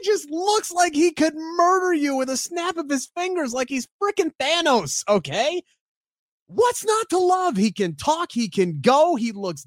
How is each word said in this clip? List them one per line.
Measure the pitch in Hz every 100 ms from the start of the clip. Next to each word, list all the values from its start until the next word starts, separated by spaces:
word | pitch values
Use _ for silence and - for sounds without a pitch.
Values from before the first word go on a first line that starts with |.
just | 381 381 294
looks | 320 392 427 -
like | 349 349
he | 294 349
could | 311 311 311
murder | 320 349 349 370 370
you | 320 285 269
with | 262
a | 254
snap | - 339 339 339
of | 285
his | 269 - 349
fingers, | 370 359 262
like | 254 254
he's | 269 - -
frickin' | 403 392 330 -
Thanos, | 269 339 330 240 147 - -
okay? | 202 143 180 285 349 - _ _ _ _ _ _ _ _
What's | 190 494 -
not | 415 427 -
to | 359
love? | 359 370 370 196
He | 214
can | 190 180
talk, | 147 294 320 349
he | 240 214
can | 202 180 151
go, | 214 277 339
he | 269 233
looks | 202 190 147